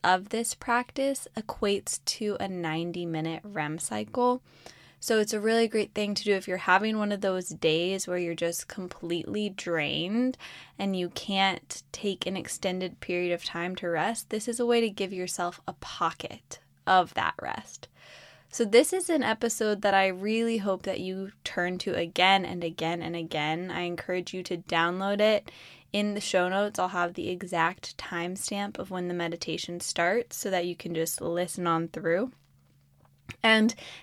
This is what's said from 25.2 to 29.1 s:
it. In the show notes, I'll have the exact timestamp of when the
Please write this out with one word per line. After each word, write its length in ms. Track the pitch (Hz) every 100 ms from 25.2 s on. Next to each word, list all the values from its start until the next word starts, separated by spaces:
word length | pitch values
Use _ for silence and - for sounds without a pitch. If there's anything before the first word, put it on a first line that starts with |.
it. 300 | 214 214 - - - - _
In 220 | 202 208
the 60 | 202
show 280 | - 185 180
notes, 300 | 190 208 208
I'll 100 | 185
have 260 | 180 175
the 160 | 175 -
exact 680 | 180 180 170 165 185 - -
timestamp 840 | - 175 175 185 - 202 202 -
of 140 | 185
when 160 | 185
the 60 | 180